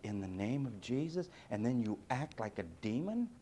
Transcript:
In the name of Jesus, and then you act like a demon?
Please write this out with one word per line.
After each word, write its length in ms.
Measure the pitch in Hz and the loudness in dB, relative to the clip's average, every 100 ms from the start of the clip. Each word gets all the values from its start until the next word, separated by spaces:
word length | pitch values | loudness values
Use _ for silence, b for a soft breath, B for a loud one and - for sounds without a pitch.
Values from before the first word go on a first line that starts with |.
In 160 | 110 101 | -2 -2
the 80 | 95 | -2
name 380 | 92 104 139 | 0 2 2
of 160 | 135 104 | 0 -4
Jesus, 480 | 110 127 160 170 180 B B | 0 0 2 0 -4 B B
and 160 | 104 | 2
then 160 | 113 127 | 4 4
you 160 | 110 104 - | 4 0 0
act 300 | 131 151 - | -2 -2 -2
like 200 | 110 - | -4 -2
a 40 | 85 82 | -6 -2
demon? 480 | 110 117 185 226 233 - | 0 2 2 0 -2 -4